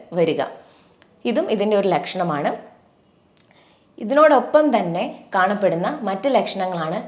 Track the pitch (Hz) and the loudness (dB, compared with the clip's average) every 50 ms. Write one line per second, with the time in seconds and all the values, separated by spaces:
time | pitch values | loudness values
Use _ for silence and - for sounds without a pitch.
0 | - - 165 180 165 156 139 139 131 - - - - - _ _ _ _ _ _ | -16 -6 -2 0 0 0 0 -2 -4 -6 -8 -14 -20 -20 _ _ _ _ _ _
1 | _ _ _ _ - 240 226 285 381 - 220 190 202 214 214 196 196 190 170 147 | _ _ _ _ -6 -2 -2 -2 -2 0 -2 -2 0 2 2 2 2 2 0 0
2 | - - - 185 180 170 151 143 160 233 233 - - - - _ _ _ _ _ | -2 -4 -6 -4 -4 -2 -2 -2 -4 -4 -6 -6 -10 -18 -20 _ _ _ _ _
3 | _ _ _ _ _ _ _ _ _ _ _ _ _ _ _ _ _ _ _ - | _ _ _ _ _ _ _ _ _ _ _ _ _ _ _ _ _ _ _ -12
4 | 233 208 269 294 311 302 294 247 240 - - 302 302 294 240 208 185 170 165 180 | -6 0 4 6 6 8 6 4 4 4 4 4 4 4 2 0 0 -2 -2 -4
5 | 233 311 - - - - - 190 185 196 208 196 196 175 165 170 185 233 294 285 | -4 -6 -8 -14 -12 -4 0 0 0 0 0 0 0 0 0 0 -2 -4 -6 -6
6 | 233 196 196 196 - 277 254 208 175 - - 196 185 185 180 170 156 160 185 226 | -6 -6 -6 -4 -2 0 0 0 0 -2 -4 -4 -4 -4 -4 -4 -4 -4 -6 -6
7 | - | -8